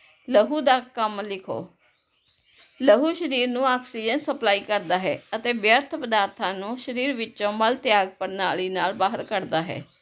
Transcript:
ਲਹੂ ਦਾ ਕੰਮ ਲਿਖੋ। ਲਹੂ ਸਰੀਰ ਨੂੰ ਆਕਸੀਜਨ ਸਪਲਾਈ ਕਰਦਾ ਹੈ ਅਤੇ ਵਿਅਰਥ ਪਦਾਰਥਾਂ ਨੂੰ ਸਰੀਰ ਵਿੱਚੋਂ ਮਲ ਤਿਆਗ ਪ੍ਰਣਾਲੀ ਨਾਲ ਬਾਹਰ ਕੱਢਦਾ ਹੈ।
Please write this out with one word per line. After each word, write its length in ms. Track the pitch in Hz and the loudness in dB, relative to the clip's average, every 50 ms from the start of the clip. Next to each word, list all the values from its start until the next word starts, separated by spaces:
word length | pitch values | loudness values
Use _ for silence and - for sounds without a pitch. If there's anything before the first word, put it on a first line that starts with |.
| _ _ _ _ _ - | _ _ _ _ _ 2
ਲਹੂ 320 | 247 302 214 240 294 311 | 4 4 4 4 0 0
ਦਾ 180 | 277 269 254 262 | 2 2 2 2
ਕੰਮ 420 | 240 247 _ 247 226 214 214 202 | 0 -6 _ -4 -2 -2 -2 -4
ਲਿਖੋ। 520 | 202 208 196 185 190 - 120 113 175 - _ _ _ _ _ _ _ _ _ _ _ _ _ _ _ _ _ _ - _ _ _ | -6 -6 -8 -10 -8 -8 -8 -8 -8 -12 _ _ _ _ _ _ _ _ _ _ _ _ _ _ _ _ _ _ -20 _ _ _
ਲਹੂ 320 | 254 269 302 233 285 320 339 | 6 6 6 6 6 2 0
ਸਰੀਰ 360 | 339 349 285 269 254 247 247 | -2 -4 -2 0 0 0 0
ਨੂੰ 180 | 247 240 262 262 | 0 0 2 2
ਆਕਸੀਜਨ 520 | 254 247 247 - - 233 220 220 233 294 | 0 0 -2 -8 -10 -6 -2 -2 -2 -2
ਸਪਲਾਈ 400 | 294 - 277 - 226 214 202 202 | -2 -4 -6 -2 2 2 2 2
ਕਰਦਾ 400 | 196 - 214 202 185 160 175 180 | 0 -2 -2 -2 0 0 -2 0
ਹੈ 240 | 190 175 143 - - _ - | 0 -2 -4 -4 -6 _ -8
ਅਤੇ 180 | 226 226 240 240 | -6 -4 -2 -4
ਵਿਅਰਥ 420 | 233 196 214 220 254 277 277 - | 0 4 4 4 4 4 0 -8
ਪਦਾਰਥਾਂ 580 | 311 262 233 226 214 196 196 196 - 226 180 190 | -8 -4 0 2 2 2 0 -2 -4 -4 -4 -4
ਨੂੰ 240 | 190 190 202 240 254 | -4 -6 -8 -8 -8
ਸਰੀਰ 360 | - - 247 240 254 285 277 | -8 -8 -4 -4 -2 -2 -2
ਵਿੱਚੋਂ 400 | 226 226 - - - 208 208 208 | -4 -6 -8 -6 -4 -4 -4 0
ਮਲ 220 | 214 226 220 247 | 2 2 2 2
ਤਿਆਗ 320 | 262 - 247 214 202 190 190 | 0 2 2 4 4 4 0
ਪ੍ਰਣਾਲੀ 640 | 190 _ 190 185 - 196 190 175 147 170 185 185 | -2 _ -8 -6 -4 -2 -2 -2 0 -2 -2 -4
ਨਾਲ 240 | 185 185 170 180 202 | -2 0 0 -2 0
ਬਾਹਰ 300 | 226 - 196 233 208 - | 0 0 0 0 -2 -6
ਕੱਢਦਾ 380 | - 226 196 196 - - 156 | -4 -4 -4 -4 -2 -2 -2
ਹੈ। 220 | 170 185 - - - - _ _ | -2 -2 -8 -10 -10 -14 _ _